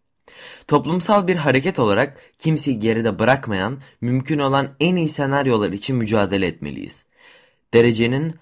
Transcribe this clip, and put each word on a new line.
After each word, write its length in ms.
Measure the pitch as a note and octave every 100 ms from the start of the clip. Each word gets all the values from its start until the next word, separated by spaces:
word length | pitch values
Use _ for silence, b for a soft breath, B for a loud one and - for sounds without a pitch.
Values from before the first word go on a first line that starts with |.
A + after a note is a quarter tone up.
| _ _ _ B B B B
Toplumsal 600 | D3 - F3+ F3 G#3 F3+
bir 80 | F3
hareket 440 | D3 C3 D3 F#3
olarak 420 | A2+ G2+ C#3 - b b
kimseyi 400 | D#3+ D#3 - A#2
geride 400 | A2 A2+ A2+ F#2+
bırakmayan, 640 | A2 C3+ B2+ G2 G2+ C#3 B B
mümkün 380 | A#2+ C3 C3 D#3
olan 280 | C#3 C#3 C3+ -
en 160 | E3 F3+
iyi 140 | D#3
senaryolar 600 | D3+ C#3 C#3 C3+ A2+ G2+
için 240 | G2 - B2+
mücadele 520 | A2 A2 G2 G2 F#2
etmeliyiz. 580 | E2 D2 B1 G1+ - _ b b b b b b
Derecenin 600 | A#2 A#2 A2+ A#2 C3 D#3+ D#3+